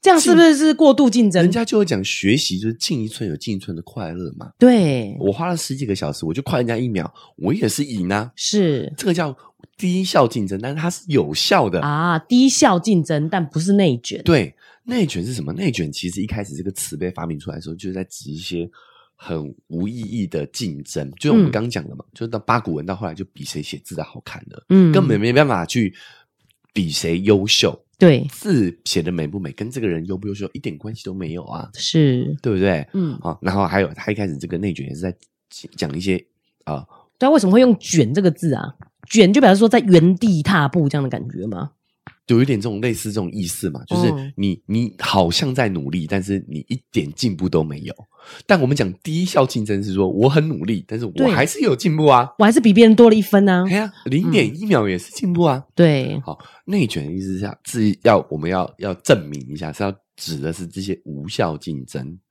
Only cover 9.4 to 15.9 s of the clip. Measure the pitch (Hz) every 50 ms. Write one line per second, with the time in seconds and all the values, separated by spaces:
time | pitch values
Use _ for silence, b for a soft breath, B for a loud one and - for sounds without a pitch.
9.4 | b b b _ _ _ _ _ - 180 180 185 190 180 - 175 139 113 - 123
10.4 | 104 95 95 95 107 127 139 156 156 170 175 - - 185 147 131 85 73 76 78
11.4 | - - 202 190 139 101 170 185 - 143 147 151 165 175 170 160 - _ 247 247
12.4 | 262 269 247 - - 262 196 175 160 - 214 175 151 - 165 151 147 160 180 190
13.4 | 170 139 - 156 160 185 196 202 196 170 127 117 _ - 101 - - - 170 143
14.4 | 98 69 - b b b b b b - 240 247 202 143 - 90 85 120 127 113
15.4 | 78 69 82 165 196 180 117 - 85 76